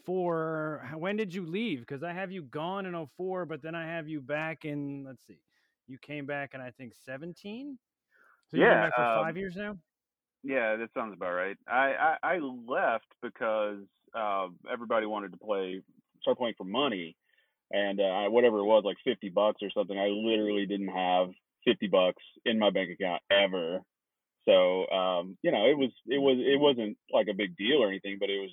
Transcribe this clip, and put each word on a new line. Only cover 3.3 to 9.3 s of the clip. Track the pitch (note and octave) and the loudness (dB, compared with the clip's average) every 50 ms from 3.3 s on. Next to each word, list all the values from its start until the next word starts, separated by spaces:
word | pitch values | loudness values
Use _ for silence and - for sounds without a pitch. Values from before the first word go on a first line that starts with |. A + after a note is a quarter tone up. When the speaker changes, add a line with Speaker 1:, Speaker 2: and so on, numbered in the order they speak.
| F#3 F#3 F3 | -4 -4 -4
Speaker 1:
but | D3 D#3+ C#3 | -6 -8 -8
then | C#3 D#3+ E3 | -8 -8 -8
I | E3+ E3 D#3+ | -8 -6 -6
have | E3+ E3 D#3 D3+ | -6 -8 -6 -6
you | D#3 D3 | -8 -8
back | C3 B2 D3 D3+ D#3 D#3+ D#3+ - - | -6 -4 -4 -2 -2 -4 -6 -8 -8
in, | D3+ D3 D3 C#3+ C#3+ C#3 C#3 C3+ | -6 -6 -6 -6 -6 -8 -10 -12
let's | C3+ C3 - _ | -14 -16 -18 _
see, | - F#2+ - _ _ _ _ _ _ _ _ _ - | -20 -20 -20 _ _ _ _ _ _ _ _ _ -20
you | C3 B2+ | -20 -18
came | - - D3 D3 C#3 | -14 -10 -10 -8 -6
back | C3+ C#3+ C#3+ C#3+ C3+ - | -6 -6 -6 -6 -8 -10
in, | C3 | -12
I | B2+ B2+ | -12 -14
think, | - - C3 A2+ - | -14 -14 -16 -16 -16
seventeen? | - _ C3 C3 C3+ D#3+ F3 E3 - - G3+ G#3+ B3 C#4 D4 C4+ - _ _ _ _ _ _ _ _ _ _ _ _ _ _ | -16 _ -12 -12 -10 -10 -12 -14 -14 -14 -14 -12 -12 -12 -14 -14 -16 _ _ _ _ _ _ _ _ _ _ _ _ _ _
So | - C3+ | 2 6
you've | F3 A#3 | 6 8
been | |
Speaker 2:
Yeah, | F#3+ A#2 | 8 6
Speaker 1:
back | G#2+ - - | 4 2 2
for | B2 A#2+ A#2 A2+ | 2 2 2 2
five | A2 G#2+ E3 | 2 0 0